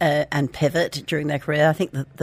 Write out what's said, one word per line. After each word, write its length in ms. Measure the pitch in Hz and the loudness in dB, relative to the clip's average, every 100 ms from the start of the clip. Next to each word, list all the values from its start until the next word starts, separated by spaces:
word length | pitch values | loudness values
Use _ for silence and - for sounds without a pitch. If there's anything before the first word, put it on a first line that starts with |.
uh, 240 | 165 147 143 | 0 2 0
and 220 | 147 139 | -2 -2
pivot 500 | - 147 170 170 147 - | 0 0 2 -2 -4 -6
during 180 | 156 147 | -4 -2
their 140 | 147 | -4
career. 280 | - 151 156 | -2 2 2
I 40 | |
think 180 | 156 185 | 2 -2
that 260 | 135 139 - | -4 -8 -4